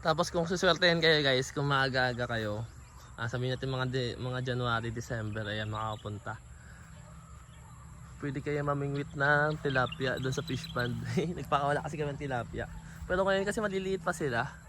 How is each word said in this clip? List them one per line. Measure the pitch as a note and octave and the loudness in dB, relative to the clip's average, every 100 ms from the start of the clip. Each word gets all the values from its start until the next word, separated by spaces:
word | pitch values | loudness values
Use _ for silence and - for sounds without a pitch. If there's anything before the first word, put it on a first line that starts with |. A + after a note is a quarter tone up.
| E3 | 2
Tapos | D#3+ F3 | 2 2
kung | F3 E3+ | 2 0
suswertehin | F#3 F#3 E3 F3 E3+ | 4 4 6 6 8
kayo, | D#3+ D#3 | 8 8
guys, | C#3+ C3 C3 | 6 4 2
kung | - C#3+ | 0 2
maaga-aga | C#3 C3+ C3 B2+ A#2+ A#2+ | 4 4 4 2 0 -2
kayo, | A#2 G#2+ G#2 A2+ - - - - - | -2 -2 -4 -6 -10 -18 -18 -18 -6
ah, | A#2 | -4
sabihin | B2 B2 B2+ | -2 -2 -2
natin | C3 | -2
mga | C3 B2+ | -2 0
de-, | B2+ A#2+ - | 0 -2 -2
mga | B2+ B2+ B2+ | -4 -2 -2
January, | B2 A#2+ A#2 A#2 | 0 0 0 -2
December, | A#2 A2+ A#2+ G#2+ G#2+ G#2 | -6 -6 -4 -4 -4 -4
ayan, | G#2+ G#2+ | -4 -4
makakapunta. | G#2+ A2 G#2+ G#2 G#2 - A2 - - - - - - - - - - - - - - - - - - | -4 -4 -6 -8 -8 -8 -12 -14 -18 -18 -18 -18 -18 -16 -18 -18 -18 -18 -20 -18 -18 -18 -16 -16 -8
Pwede | C#3+ C#3 | -4 -4
kayo | C#3 D3 | -2 0
mamingwit | D3 C#3+ C#3+ C#3 C#3+ D3 | 2 0 0 -2 -4 0
ng | C#3+ D3 D3+ D#3 | 4 6 4 2
tilapia | D3 C3 B2+ C3+ C3 B2 | 0 2 2 0 -2 0
doon | C3 | -2
sa | C3 C#3 | -2 -4
fish | B2+ - | -6 -4
pond. | B2 A#2+ A#2 A#2 - | -2 -2 -2 -2 0
<laughs> | D#3+ E3 | 0 -4
Nagpakawala | B2 C#3+ C#3+ D3+ | 0 2 4 2
kasi | D3+ D3+ | 0 -4
kami | D3 C3+ | -4 -4
ng | |
tilapia. | C#3+ B2+ A2+ A2+ - - - - | -4 -2 -4 -6 -8 -10 -14 -12
Pero | - F3+ F#3+ | -2 2 4
ngayon | F#3+ | 4
kasi | G3 G#3 | 2 0
maliliit | G#3 F#3+ F#3+ F#3+ | 0 0 0 0
pa | F3+ F3 | -2 0
sila. | D3 A#2 C3 - | 0 0 -2 -6